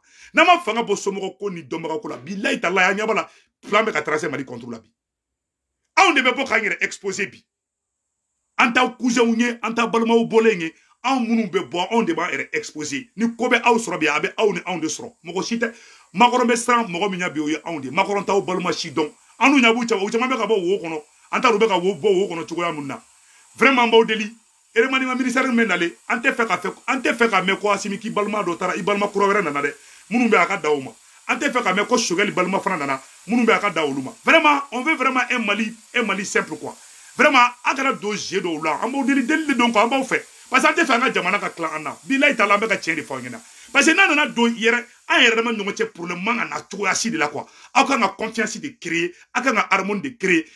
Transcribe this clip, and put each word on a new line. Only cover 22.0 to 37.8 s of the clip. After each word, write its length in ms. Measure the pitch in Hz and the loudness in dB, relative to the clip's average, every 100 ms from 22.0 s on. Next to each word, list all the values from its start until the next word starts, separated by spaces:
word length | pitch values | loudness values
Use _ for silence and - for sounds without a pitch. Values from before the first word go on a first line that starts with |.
| 202 | 2
wo 140 | 185 196 | 2 0
kɔnɔ 180 | 170 156 | -4 -6
cogoya 240 | 165 175 | -4 -4
min 120 | 156 143 | -4 -8
na. 160 | 117 - _ _ _ - - | -10 -14 _ _ _ -14 2
Vraiment, 280 | 254 262 233 | 4 4 4
an 40 | |
b'aw 160 | 226 226 | 6 4
deli. 300 | 214 214 - _ _ _ 220 | 0 -6 -12 _ _ _ 0
Remaniement 400 | 269 262 262 254 | 2 2 -2 -2
ministère 320 | 254 240 262 | -2 0 2
min 180 | 233 220 | 2 2
nalen, 260 | 175 175 - - | 0 -2 -4 -6
an 120 | 240 | -2
tɛ 140 | 269 - | 0 0
fɛ 120 | 226 | 0
ka 100 | 180 | -2
fɛ, 140 | 190 - - | -4 -8 -4
an 140 | 262 | -2
tɛ 140 | 302 240 | 0 2
fɛ 140 | 233 | 2
ka 100 | 190 | 2
mɛn 160 | 185 190 | 0 0
ko 140 | 208 | 0
Asimi 260 | 196 202 196 | -2 -2 -6
k'i 140 | 214 | -6
balima 320 | 185 208 214 | -4 -2 -2
dɔ 140 | 180 165 | -4 -2
taara, 160 | 180 170 | -4 -2
i 60 | |
balima 240 | 185 202 202 | -2 0 0
kura 180 | 196 202 | 2 2
wɛrɛ 180 | 208 | 2
nana 180 | 165 143 | 0 -2
dɛ. 100 | 143 - - - - | -4 -6 -16 -20 -4
Minnu 180 | 220 233 | 0 4
bɛ, 80 | 202 | 4
a 80 | 170 | 2
ka 120 | 190 | 0
da 120 | 151 | 0
o 100 | 147 | 0
ma. 120 | 127 - - - - | -2 -14 -20 -12 -6
An 100 | 240 | -2
tɛ 120 | 285 | 0
fɛ 120 | 247 | 0
ka 100 | 196 | 0
mɛn 140 | 185 202 | 0 2
ko 100 | 240 | 0
Sogɛli 340 | 233 175 202 | 0 0 0
balima 280 | 160 180 190 | 0 0 0
fana 180 | 196 180 | -2 -4
nana. 240 | 139 135 - - - | -4 -6 -8 -16 -2
Minnu 180 | 233 | 2
bɛ, 100 | 226 | 4
a 60 | 185 | 2
ka 100 | 202 | 2
da 140 | 165 151 | 0 -2
olu 180 | 135 | -2
ma. 100 | 131 - | -6 -4
Vraiment, 380 | - 320 302 285 277 | 4 4 6 2 -2
on 120 | 240 | -6
veut 120 | 294 294 | -2 0
vraiment 260 | 262 254 240 | 0 0 -2
un 80 | 247 | -2
Mali, 360 | 208 208 220 - - 247 | -2 -2 -4 -8 -8 -4
un 80 | |
Mali 220 | 214 190 196 | -2 -2 -2
simple 320 | 214 185 151 | -2 -2 -6
quoi. 200 | 127 - - - - - | -12 -16 -20 -20 -8 2
Vraiment, 240 | 294 269 247 - | 4 6 4 2
a 100 | - | -4
kana 180 | 262 | -2